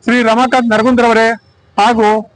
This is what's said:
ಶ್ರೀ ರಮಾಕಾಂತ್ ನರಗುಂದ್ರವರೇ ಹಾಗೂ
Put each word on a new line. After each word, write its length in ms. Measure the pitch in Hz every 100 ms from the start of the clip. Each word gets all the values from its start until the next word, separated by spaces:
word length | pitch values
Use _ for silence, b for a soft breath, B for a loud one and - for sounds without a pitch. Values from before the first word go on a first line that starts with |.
| -
ಶ್ರೀ 120 | 247 226
ರಮಾಕಾಂತ್ 420 | 226 254 254 240
ನರಗುಂದ್ರವರೇ 540 | 214 226 247 240 220 226 226 _ _ _ -
ಹಾಗೂ 280 | 214 233 214 214 214